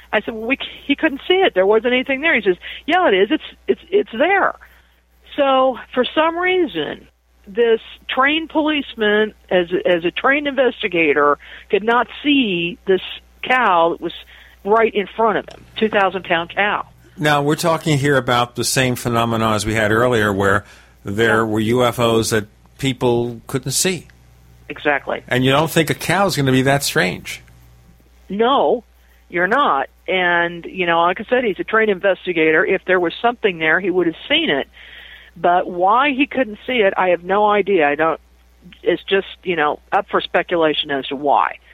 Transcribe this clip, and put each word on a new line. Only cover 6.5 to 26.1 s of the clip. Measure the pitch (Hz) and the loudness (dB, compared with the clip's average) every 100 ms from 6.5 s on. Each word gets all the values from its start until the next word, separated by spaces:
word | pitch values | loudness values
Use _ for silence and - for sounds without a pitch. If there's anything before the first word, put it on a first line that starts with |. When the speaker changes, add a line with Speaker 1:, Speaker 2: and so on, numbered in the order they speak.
| 370 320 165 147 - - _ _ _ - | 0 0 -2 -6 -8 -16 _ _ _ -10
Speaker 1:
this | 196 233 226 - - - | 0 2 2 -2 -18 -8
trained | - 269 311 320 | 0 0 0 -2
policeman, | 320 302 302 - - 214 208 214 - - | -2 0 -2 -6 -2 0 2 0 -4 -2
as, | 185 175 180 - | 0 0 -2 0
as | 175 | 0
a | 170 | 0
trained | - 254 285 285 | -2 0 0 0
investigator, | 262 247 - 214 175 160 147 147 143 - - - | 0 0 0 -4 0 2 4 2 2 -4 -20 -4
could | 202 | -2
not | 220 233 226 - | 0 0 -2 -4
see | 294 285 226 180 170 - - | 0 0 0 -2 -4 -6 0
this | 185 - - _ _ | 0 -2 -16 _ _
cow | - 254 226 175 165 | -2 0 4 4 2
that | 170 | 0
was | 170 - - - - _ 196 | -8 -12 -20 -20 -20 _ 0
right | 220 220 | 2 2
in | - 180 | 0 -6
front | - 226 175 | -2 0 0
of | - | -4
him, | - - - | -16 -14 -4
two | 220 | 0
thousand | 214 190 185 175 | 2 0 -2 -4
pound | 170 170 | -4 -4
cow. | - 202 180 - - - - | -2 -2 -2 -8 -18 -20 -4
Speaker 2:
Now, | 151 147 | 0 2
we're | 143 151 | 2 0
talking | 170 160 165 147 | 0 0 0 0
here | 143 139 | 2 2
about | 127 123 120 - | 2 0 0 -4
the | 113 | -2
same | - 127 123 | 0 0 -2
phenomena | 123 117 117 113 113 | -2 0 0 0 0
as | 107 98 | 0 -2
we | |
had | 110 107 | 0 2
earlier, | 110 123 120 104 | 2 2 2 0
where | 98 98 101 - - - _ | 2 2 0 -2 -20 -20 _
there | - 101 113 110 | -8 0 2 2
Speaker 1:
Yeah. | |
Speaker 2:
were | 113 107 | 0 0
U | 110 120 123 | 0 2 2
F | 117 | 2
Os | 117 113 110 | 2 2 0
that | 113 104 _ - - | -2 -4 _ -20 -8
people | 135 127 127 120 120 117 - | -6 -2 0 0 -2 -8 -8
couldn't | 135 135 | -8 -6
see. | 131 185 180 - - _ _ - - - | -4 -2 -4 -10 -20 _ _ -20 -20 -18
Speaker 1:
Exactly. | 147 147 139 - - - | -6 -2 -2 -4 -10 -4
Speaker 2:
And | 123 131 | 0 2
you | |
don't | 139 160 | 2 2
think | 170 156 | 0 0
a | |
cow's | 135 - | -2 -2